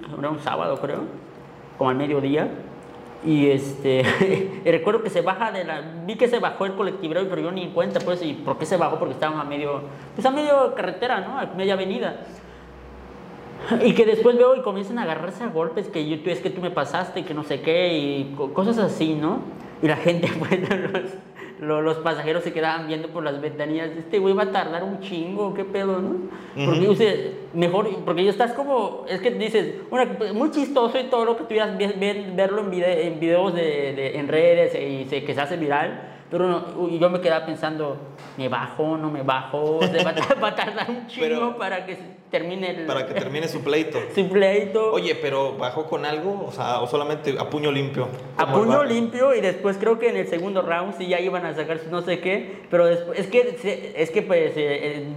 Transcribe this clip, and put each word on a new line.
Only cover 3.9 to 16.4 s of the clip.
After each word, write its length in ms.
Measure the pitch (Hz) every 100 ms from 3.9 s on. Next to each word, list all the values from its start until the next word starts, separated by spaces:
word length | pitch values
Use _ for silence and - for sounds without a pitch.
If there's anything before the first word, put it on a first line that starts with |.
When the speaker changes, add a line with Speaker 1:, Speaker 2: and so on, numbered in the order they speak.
| 131 123 - 190 - - -
Speaker 1:
<laughs> 20 | 165
y 60 |
recuerdo 320 | 165 208 220
que 60 | 214
se 100 | 175
baja 300 | 165 190 226
de 140 | 196 160
la, 160 | 156 156 165 175
vi 100 | 220
que 140 | 240
se 100 | 240
bajó 260 | 175 - 190
el 80 | 196
colectivero, 520 | 190 - 160 165 190
pero 120 | 160
yo 100 | 175
ni 120 | 190
en 80 | 170
cuenta, 280 | 170 190 196
pues, 220 | - 180
¿y 100 | 160 139
por 220 | 139 131
qué 80 | 151
se 120 | 180
bajó? 220 | 151 151
Porque 160 | 135 131
estábamos 260 | 156 156
a 80 | 143
medio, 320 | 143 147 139 - - - -
pues, 100 | 262
a 60 |
medio 420 | 285 294 277 247 -
carretera, 440 | 185 - 247 214
¿no? 180 | 190 262
A 100 | 190
media 260 | 185 196
avenida. 480 | 190 190 240 190 - - - - - - - - - - - - - - - - 233
Y 120 | 226
que 120 | 175 220
después 320 | 214 233 240
veo 200 | 247 262
y 40 |
comienzan 380 | 214 196 196 240
a 40 |
agarrarse 380 | 180 156 175 190 233
a 20 |
golpes, 400 | 160 165 208 190
que 180 | 165 151
yo, 140 | 160
"Tú, 100 | 180
es 100 | -